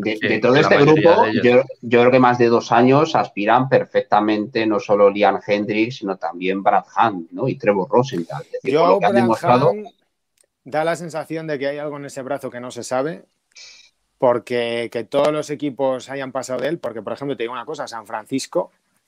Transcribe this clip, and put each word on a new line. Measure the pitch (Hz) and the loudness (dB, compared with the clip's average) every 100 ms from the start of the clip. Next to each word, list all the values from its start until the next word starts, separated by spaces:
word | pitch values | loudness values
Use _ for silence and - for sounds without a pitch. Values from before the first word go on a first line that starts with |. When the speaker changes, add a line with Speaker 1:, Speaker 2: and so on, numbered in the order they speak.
| 104 | -6
Speaker 1:
de, | 107 | -4
Speaker 2:
que, | 107 | -2
Speaker 1:
de | 110 | 0
todo | 117 | 2
Speaker 2:
que | 135 | 4
la | |
Speaker 1:
este | - - | 4 4
Speaker 2:
mayoría | 147 156 - | 6 6 6
Speaker 1:
grupo, | 196 110 | 6 4
Speaker 2:
de | |
ellos. | 117 | 2
Speaker 1:
yo, | 123 123 131 - | 4 4 2 -4
yo | 120 120 | 0 4
creo | 123 | 6
que | 127 | 6
más | 127 120 | 4 4
de | 117 | 4
dos | 117 - | 2 2
años | 117 127 135 156 | 4 4 4 2
aspiran | 123 104 - 101 120 131 | 0 -2 -2 2 2 4
perfectamente | 127 - 101 - 104 107 107 104 120 110 | 0 2 -2 2 2 2 0 -2 -2 0
no | 104 | -2
solo | - 104 101 | 0 4 4
Liam | 98 101 95 - | 4 2 0 -2
Hendricks, | 104 104 107 113 131 | -2 -2 -2 -2 -4
sino | 98 92 | -8 -6
también | 85 87 92 98 | -8 -6 -4 -2
Brad | 98 101 - 95 | 0 0 0 0
Hand, | 113 95 82 | 0 -2 -10
¿no? | 90 131 | -8 -6
Y | - | -2
Trevor | 104 101 87 | 0 0 0
Rosenthal. | 110 131 90 82 71 - | 0 0 -4 -8 -12 -12
Es | |
decir, | - - | -10 -2
Speaker 3:
Yo, | 147 | 0
Speaker 1:
con | 170 | 2
lo | 196 | 2
que | |
han | 196 | 2
Speaker 3:
Brad | 120 | 2
Speaker 1:
demostrado | 117 110 165 123 - | 2 0 2 2 2
Speaker 3:
Hand, | 104 - _ _ _ _ _ _ _ | 0 -6 _ _ _ _ _ _ _
da | 135 147 | -8 -4
la | 165 165 | -2 -4
sensación | 170 151 143 160 160 | -6 -10 -10 -10 -8
de | 143 | -6
que | 139 | -6
hay | 147 | -6
algo | 151 143 | -8 -10
en | 143 | -12
ese | 139 | -12
brazo | 127 139 127 | -8 -8 -10
que | 123 | -12
no | 123 | -12
se | 120 | -12
sabe, | 110 131 143 185 - _ _ - - - _ _ _ _ | -6 -4 -4 -6 -16 _ _ -20 -20 -20 _ _ _ _
porque | 127 120 - 120 117 117 117 | 0 0 -2 -4 -4 -4 -6
que | 117 | -8
todos | 110 143 143 | -4 -2 0
los | 151 147 | -2 -6
equipos | 143 147 120 135 131 117 | -8 -8 -4 -4 -4 -8
hayan | 139 131 | -12 -8
pasado | 131 127 127 | -8 -8 -6
de | 143 | -6
él, | 170 | -6
porque, | 123 110 | -8 -10
por | 104 | -10
ejemplo, | 110 143 123 | -8 -8 -6
te | |
digo | 117 | -8
una | 123 117 | -8 -10
cosa, | 156 127 | -10 -10
San | 113 104 | -12 -12
Francisco | 113 107 131 - - - _ _ _ | -12 -6 -8 -4 -4 -4 _ _ _